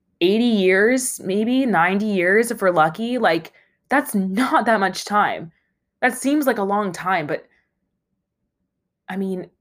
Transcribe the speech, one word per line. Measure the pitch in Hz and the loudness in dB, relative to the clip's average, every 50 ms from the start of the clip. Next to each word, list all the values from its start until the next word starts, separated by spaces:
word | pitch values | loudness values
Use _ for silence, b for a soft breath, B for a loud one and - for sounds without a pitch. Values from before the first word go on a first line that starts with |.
| _ _ _ - | _ _ _ 0
eighty | 170 180 202 226 240 | 2 2 2 2 2
years, | 240 226 202 185 185 190 190 208 226 254 262 254 - - - | 2 2 4 4 4 4 4 4 4 2 0 -2 -4 -8 -8
maybe | - 185 190 208 220 226 247 262 269 | -6 -4 -2 -2 0 0 0 0 2
ninety | 247 196 165 165 180 190 202 214 | 2 2 2 2 2 2 0 0
years | 214 202 185 170 180 196 220 240 233 | 0 0 0 2 2 4 2 2 0
if | 233 233 | -2 0
we're | 196 185 | 0 2
lucky. | 175 160 156 165 165 - 226 233 247 | 4 4 2 2 0 -4 -4 -4 -2
Like, | 247 226 180 165 165 165 b b b b b b b b - | 0 0 0 0 0 -4 b b b b b b b b -2
that's | 254 285 277 - - | -2 -2 0 0 -2
not | 202 190 190 190 208 262 254 311 277 214 | -2 -2 -2 -2 -2 0 0 0 0 2
that | 240 226 208 | 2 2 2
much | 196 185 185 - - | 0 -2 -4 -6 -6
time. | - 208 208 196 139 95 82 160 165 - _ _ _ _ _ _ _ _ _ | -2 0 0 0 0 -2 -6 -12 -16 -20 _ _ _ _ _ _ _ _ _
That | - 254 240 | -2 -2 -2
seems | - - 269 285 302 285 | -2 -2 -2 0 0 0
like | 262 247 | 0 0
a | 214 196 | 0 -2
long | 196 202 208 208 190 | -2 -2 -2 -2 -4
time, | 165 - 170 185 190 175 151 | -6 -6 -4 -4 -2 -2 -2
but, | 147 156 - - _ _ _ _ _ _ _ _ _ _ _ _ _ _ _ _ _ _ _ _ _ _ _ _ _ _ _ _ _ _ _ _ - | -4 -6 -8 -8 _ _ _ _ _ _ _ _ _ _ _ _ _ _ _ _ _ _ _ _ _ _ _ _ _ _ _ _ _ _ _ _ -10
I | 185 | -8
mean | 190 196 190 185 185 - - _ _ | -6 -6 -6 -6 -8 -10 -14 _ _